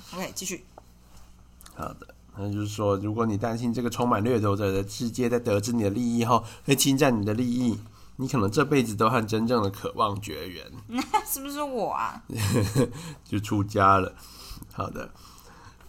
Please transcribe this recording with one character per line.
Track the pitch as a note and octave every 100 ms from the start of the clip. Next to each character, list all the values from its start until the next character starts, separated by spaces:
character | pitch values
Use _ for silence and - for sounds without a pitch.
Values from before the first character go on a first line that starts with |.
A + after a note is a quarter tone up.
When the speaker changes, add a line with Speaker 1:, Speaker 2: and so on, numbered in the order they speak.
| -
Speaker 1:
OK， | F3 F3
继 | -
续。 | F#3 F#3 - - - - - - - - - - -
Speaker 2:
好 | - D#2
的， | - - - - -
那 | G2+
就 | G2+
是 | G#2
说， | G#2 G#2 G2
如 | G#2
果 | G#2+ A2+
你 | G2+
担 | A#2 A2+
心 | A#2+
这 | A#2
个 | A#2+
充 | - B2
满 | A2
掠 | A2+ A#2+
夺 | G#2 G2+
者 | G2+
的 | F#2+ G2
世 | - A#2+
界 | A#2+ A#2+
在 | A#2+
得 | A#2+ G2+
知 | G#2
你 | A#2+
的 | G2+
利 | G#2 A#2+ A#2
益 |
后 | A#2 A#2 G#2+ -
会 | - C3
侵 | C#3 C3+
占 | C#3+ A#2
你 | G#2
的 |
利 | G#2+ B2+
益， | B2 B2 G#2+ G#2+ - - -
你 | C3
可 | C3+
能 | G2
这 | G#2+
辈 | C#3+ D3
子 | A2+
都 | G#2 A2
和 | B2 G#2+
真 | A2 A2+
正 | B2
的 | G2
渴 | - G2 -
望 | A2 G2
绝 | G#2+ D2 F2
缘。 | E2+ - - - A#3+
Speaker 1:
<laughs> | D4+ G#4 -
是 | C4+
不 | C#4
是 | C#4+
我 | D4 B3+ E3
啊？ | D2 A2 - - A2+ G2 B2+ G2+ A#2+
Speaker 2:
<laughs> | B2 - E3+ -
就 | - G#2
出 | G#2 G#2
家 | G2+ G#2 G2 G2
了。 | F#2 - - - - - -
好 | - G2
的。 | - A1+ - - - - - - -